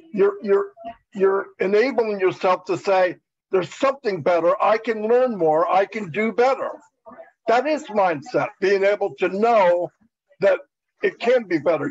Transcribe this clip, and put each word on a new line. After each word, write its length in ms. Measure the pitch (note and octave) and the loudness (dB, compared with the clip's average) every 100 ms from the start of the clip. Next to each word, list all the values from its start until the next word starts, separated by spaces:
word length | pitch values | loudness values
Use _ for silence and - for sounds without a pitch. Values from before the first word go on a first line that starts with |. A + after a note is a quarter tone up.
| E4 | -10
You're, 220 | G#3+ G4+ G4+ | 0 0 0
you're, 300 | A3 G4 - - - - _ | 0 0 0 -10 -18 -18 _
you're 320 | G3+ F#3+ G3 - _ | -2 0 0 -6 _
enabling 580 | F#3 G#3 B3+ B3+ A3+ G3+ | 0 2 2 0 -2 0
yourself 440 | F#3 - F#3+ F#3 | -2 0 0 -2
to 120 | F#3 F3+ | -2 -6
say, 400 | - F#3+ F#3 D3 _ _ _ | 0 2 2 -2 _ _ _
"There's 200 | F#3+ F3 | -2 -2
something 480 | - C#4 C4+ A#3 F#3 | -2 -2 -2 -6 -4
better. 380 | C#3+ - E3 F#3+ | 0 2 2 0
I 160 | G3 A3 | 0 0
can 280 | A#3 G#3+ G#3+ | -2 -6 0
learn 300 | A#3+ B3+ G#3 | 2 2 0
more. 320 | D#3+ D#3 F3 | 0 2 2
I 140 | F3+ G3 | 0 0
can 240 | A3 G3 | -4 -8
do 220 | D#3 A3 | -4 -4
better." 380 | A#3 B3 C4+ - - - _ - - - _ - | 2 0 0 -4 -10 -18 _ -20 -20 -20 _ 0
That 180 | A#3 C4+ | 0 2
is 180 | D4+ - | -4 -4
mindset, 640 | G#3 F#3 D#3 - D#3+ B2+ - | 0 0 0 -4 -4 -4 -2
being 220 | F#3+ G3+ | 0 2
able 300 | G3 G3+ G3+ - | 2 0 -2 -4
to 120 | F3+ | -4
know 600 | F#3+ A3+ A3+ F#3 F3 E3+ - _ _ _ _ | 0 2 4 4 2 -2 -10 _ _ _ _
that 180 | G3 F#3 - _ _ _ | 0 0 -4 _ _ _
it 160 | G3+ - | -4 -2
can 240 | - B3 | 0 0
be 140 | G3+ E3 | 2 -2
better. 300 | C#3+ D#3 C#3 | 0 -2 -2